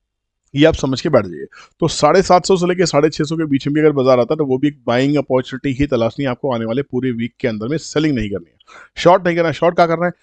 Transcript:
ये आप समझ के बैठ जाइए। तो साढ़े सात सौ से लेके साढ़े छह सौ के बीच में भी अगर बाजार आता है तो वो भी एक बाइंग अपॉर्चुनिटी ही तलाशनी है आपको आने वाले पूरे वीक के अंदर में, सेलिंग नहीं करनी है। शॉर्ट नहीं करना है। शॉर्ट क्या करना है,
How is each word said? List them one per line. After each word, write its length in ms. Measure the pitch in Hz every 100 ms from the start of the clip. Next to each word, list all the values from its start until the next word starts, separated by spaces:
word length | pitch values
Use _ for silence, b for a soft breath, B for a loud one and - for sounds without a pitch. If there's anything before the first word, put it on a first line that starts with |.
| _ _ _ _ _
ये 120 | 139 160
आप 80 |
समझ 260 | 160 139 131
के 80 | 170
बैठ 160 | 135 98
जाइए। 200 | 76 - B B B
तो 80 | 160
साढ़े 340 | - 147 180
सात 240 | 185 180 -
सौ 100 | 190
से 100 | 175
लेके 180 | 180 175
साढ़े 240 | 143 151
छह 140 | -
सौ 120 | 151 165
के 80 | 160
बीच 220 | 135 139
में 60 |
भी 60 | 151
अगर 120 | 156
बाजार 280 | 143 131 127
आता 140 | 117
है 40 | 156
तो 80 | 139
वो 120 | 131
भी 100 | 147
एक 100 | 143 120
बाइंग 280 | 120 135 147
अपॉर्चुनिटी 540 | 135 131 - 131 143
ही 120 | 123 143
तलाशनी 380 | 120 113 - 139
है 60 |
आपको 220 | 123 143
आने 120 | 120 113
वाले 160 | 117
पूरे 300 | - 123 131
वीक 220 | 117 120 -
के 80 | 127
अंदर 200 | 110 117
में, 100 | 160
सेलिंग 380 | - 156 156 131
नहीं 140 | 107
करनी 160 | 98 85
है। 120 | _ _ B B -
शॉर्ट 280 | 170 190 175
नहीं 100 | 170
करना 120 | 165
है। 60 |
शॉर्ट 220 | 139 170 175
क्या 100 | 170
करना 180 | 165 175
है, 60 | -